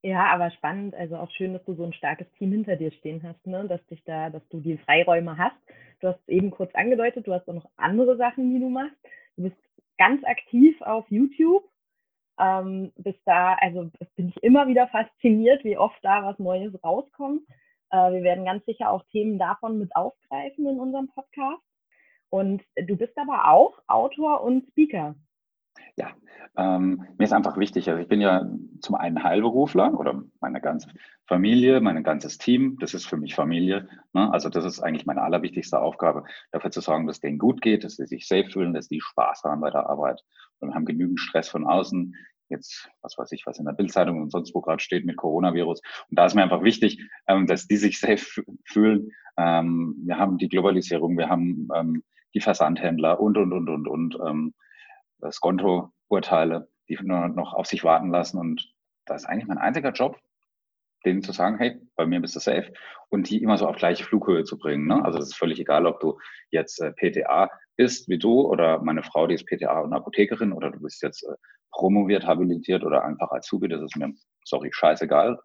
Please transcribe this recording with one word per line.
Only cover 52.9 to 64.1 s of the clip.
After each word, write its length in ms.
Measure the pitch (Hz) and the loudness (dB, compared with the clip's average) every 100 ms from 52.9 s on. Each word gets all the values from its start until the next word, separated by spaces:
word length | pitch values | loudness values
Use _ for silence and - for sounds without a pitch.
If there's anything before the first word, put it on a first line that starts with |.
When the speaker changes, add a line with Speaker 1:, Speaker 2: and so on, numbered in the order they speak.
| 80 80 87 | 0 2 2
Speaker 2:
und, 180 | 104 104 | 2 2
und, 160 | 92 | 2
und, 160 | 92 82 | 0 -4
und, 180 | 78 76 | -4 -4
und, 300 | 78 82 - 80 | -4 -4 -4 -4
ähm, 260 | 76 78 - _ _ - - _ _ | -4 -4 -8 _ _ -20 -20 _ _
das 220 | 78 - | -12 -2
Konto-Urteile, 1300 | 85 92 98 90 90 _ _ 98 - 87 82 80 - _ _ | 0 2 2 0 -2 _ _ -2 2 2 2 0 -8 _ _
die 100 | 80 | -8
nur 260 | 95 90 87 | -2 0 0
noch 260 | 85 78 | -4 -4
auf 140 | - - | -4 -4
sich 160 | - | 0
warten 260 | 82 82 90 | 4 4 4
lassen. 300 | 87 85 90 | 0 0 -4
Und 340 | 85 80 - _ _ _ - | -4 -6 -8 _ _ _ -10
da 80 | |
ist 120 | - - | -10 -6
eigentlich 220 | 107 117 | -8 -6
mein 100 | - | -2
einziger 320 | 98 131 139 | -2 -2 -4
Job, 260 | - 131 - _ _ _ _ _ _ _ _ - | -2 -4 -4 _ _ _ _ _ _ _ _ 0
denen 160 | 95 | 0
zu 100 | 95 | -2
sagen, 240 | 90 90 - | -2 0 0
"Hey, 220 | 120 - _ - | -2 -4 _ -2
bei 100 | 82 | 0
mir 140 | 87 | 0
bist 160 | 85 - | -2 -4
du 40 | |
safe", 320 | - 73 - - - - _ | -2 -2 -4 -14 -20 -20 _
und 200 | 101 90 | -4 -2
die 140 | 107 | -2
immer 140 | 110 101 | 2 2
so 100 | 92 | 2
auf 100 | - | 0
gleiche 260 | 87 87 | 0 0
Flughöhe 400 | - | 0